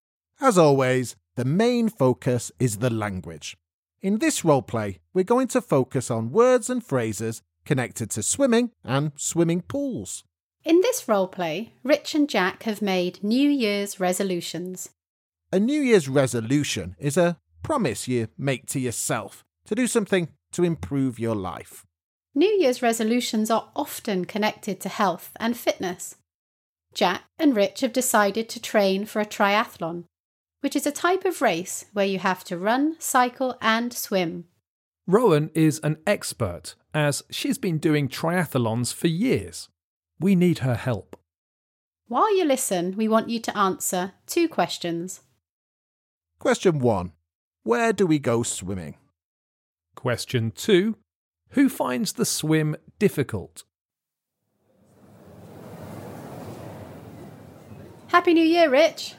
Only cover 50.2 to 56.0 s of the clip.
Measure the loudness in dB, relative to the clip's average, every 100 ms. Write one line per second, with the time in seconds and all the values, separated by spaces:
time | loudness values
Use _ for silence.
50.2 | -2 -2 -2 -4 4 4 4 -2 _ _
51.2 | _ _ _ 2 2 2 -4 -2 -4 -2
52.2 | -2 -2 0 2 2 -4 _ 0 0 2
53.2 | -4 -4 -10 -16 -20 _ _ _ _ _
54.2 | _ _ _ _ _ _ _ _ -20 -20
55.2 | -20 -20 -20 -20 -18 -16 -14 -14